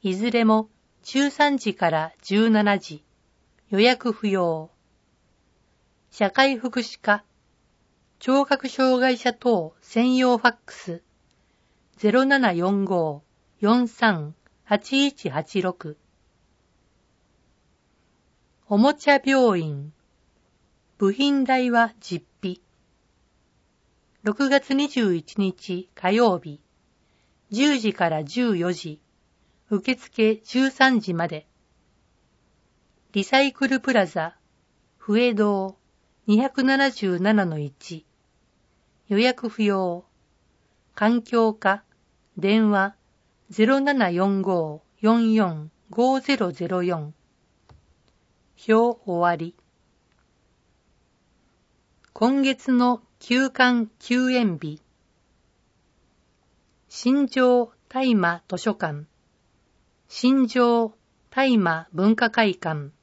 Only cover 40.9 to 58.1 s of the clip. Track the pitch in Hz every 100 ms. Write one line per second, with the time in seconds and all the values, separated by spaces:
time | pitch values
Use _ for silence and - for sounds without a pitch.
40.9 | - 214 240 226 233 226 214 196 202 _
41.9 | _ _ _ _ - 190 220 214 202 196
42.9 | - _ _ _ _ _ 202 214 269 277
43.9 | 277 196 175 196 196 190 180 156 151 _
44.9 | _ 214 233 226 220 190 160 156 _ _
45.9 | - 247 262 262 277 185 175 170 180 180
46.9 | 170 151 151 _ _ _ _ _ _ _
47.9 | _ _ _ _ _ _ _ - 220 233
48.9 | 233 - 175 175 170 165 - _ _ _
49.9 | _ _ _ _ _ _ _ _ _ _
50.9 | _ _ _ _ _ _ _ _ _ _
51.9 | _ _ - 233 277 269 262 - 247 247
52.9 | 240 _ _ - 247 269 262 247 247 220
53.9 | _ - 247 254 254 226 165 160 151 _
54.9 | _ _ _ _ _ _ _ _ _ _
55.9 | _ _ _ _ _ _ _ _ _ _
56.9 | - 247 277 277 - 254 247 233 _ _
57.9 | 247 262